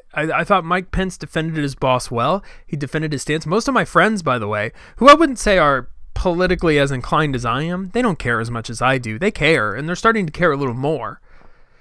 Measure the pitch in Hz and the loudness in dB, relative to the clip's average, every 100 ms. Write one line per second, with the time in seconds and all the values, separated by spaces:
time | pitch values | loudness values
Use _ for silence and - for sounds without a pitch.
0 | - 147 156 143 165 190 165 185 185 180 | -10 -4 -2 -2 2 2 2 -2 -2 -4
1 | 190 - 151 160 160 160 143 131 135 127 | -4 -6 -6 -4 -2 -2 -4 0 2 2
2 | - 117 131 190 - - - 151 139 156 | 0 -2 0 0 -4 -18 -10 -6 -4 -4
3 | 156 143 - 143 151 202 277 247 165 165 | -4 -4 -4 -4 -2 -2 0 0 2 2
4 | 196 214 151 123 104 104 110 - - - | 2 2 0 -2 -2 -2 -4 -8 -18 6
5 | 262 302 320 240 214 185 147 135 - - | 8 8 4 0 2 4 4 2 -4 -14
6 | - - 185 170 185 180 170 147 143 131 | -10 -4 -2 0 0 2 2 2 2 -2
7 | - 156 151 127 120 127 160 180 190 226 | -2 0 0 -2 -2 -2 -4 -6 -4 -2
8 | 247 160 123 117 113 120 113 110 123 135 | -2 -2 -2 -2 -2 -6 -8 -2 0 0
9 | 120 110 196 - 151 151 107 107 156 175 | -2 -4 -4 0 2 2 0 -4 -6 0
10 | 220 220 165 - 170 139 135 120 139 147 | 2 2 -2 0 0 2 -2 -2 -2 -2
11 | 107 - - - - - - _ | -6 -12 -20 -20 -20 -20 -20 _